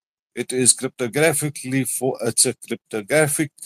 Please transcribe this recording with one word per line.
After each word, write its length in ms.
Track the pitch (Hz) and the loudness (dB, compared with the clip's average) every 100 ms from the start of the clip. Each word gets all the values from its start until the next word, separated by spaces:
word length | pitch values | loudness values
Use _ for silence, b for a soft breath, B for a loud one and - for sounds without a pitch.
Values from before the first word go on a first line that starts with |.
| _ _ _ | _ _ _
It 180 | 120 123 | -8 -4
is 220 | 127 123 | 0 2
cryptographically 1120 | - 131 - 123 139 160 147 151 - 127 135 131 | 2 -2 -4 -4 2 2 2 -2 -6 -4 -2 -2
for-, 300 | - - - | -2 -4 -2
it's 240 | 113 - 127 | -2 2 2
a 100 | - | 0
cryptographic 960 | - 113 - 110 98 147 151 156 151 - | -6 -8 -6 -8 2 4 4 2 -2 -6